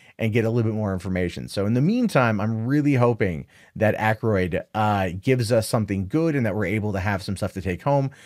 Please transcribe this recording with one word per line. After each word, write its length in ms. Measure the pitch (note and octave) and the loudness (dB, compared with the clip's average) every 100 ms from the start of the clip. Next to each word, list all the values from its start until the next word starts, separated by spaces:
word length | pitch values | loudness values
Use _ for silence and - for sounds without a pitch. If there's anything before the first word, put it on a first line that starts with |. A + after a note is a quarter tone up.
| - - | -20 -6
and 140 | A2+ | 0
get 120 | A2 | 2
a 60 | A2 | 2
little 200 | A#2+ A2 | 2 0
bit 60 | G#2+ | 0
more 160 | G#2 | -2
information. 560 | F#2 F#2+ F#2 F2+ - A#1+ | -2 -2 -2 -2 -4 -8
So 180 | - G2+ | -4 0
in 80 | |
the 80 | B2 | 2
meantime, 580 | D3+ B3 A#3 D3 A#2 G#2 | 2 2 0 2 2 2
I'm 260 | A2 A2 A#2 | -2 -2 0
really 280 | D3 C#3+ | 0 2
hoping 520 | C3 B2 A2+ G2+ D#2 - - - | 4 4 2 -2 -2 -10 -20 -16
that 220 | - G#2+ - | 0 0 2
Aykroyd, 640 | G#2+ A2 A2+ G2+ F2+ F2 - | 0 0 0 0 0 -2 -4
uh, 360 | G#2+ G#2+ G2+ F#2+ F#2 | -2 0 0 -2 -4
gives 300 | C3 B2+ A2 | 0 2 4
us 180 | A#2 G#2 | 2 2
something 380 | B2 G#2 G2 F#2 | -2 0 -2 -2
good 280 | D#3 E3 C#3+ | 0 0 0
and 100 | A2+ | 0
that 80 | |
we're 120 | G2+ F#2 | 0 0
able 260 | G#2+ G#2 | 0 -2
to 80 | G2 | -2
have 220 | G2+ G2 | -2 -2
some 140 | F#2+ F#2+ | -4 -4
stuff 160 | G2 | -4
to 60 | F#2+ | -4
take 220 | F#2 F2 | -4 -4
home, 280 | C#3+ C#3+ C#3 - | 0 0 0 -6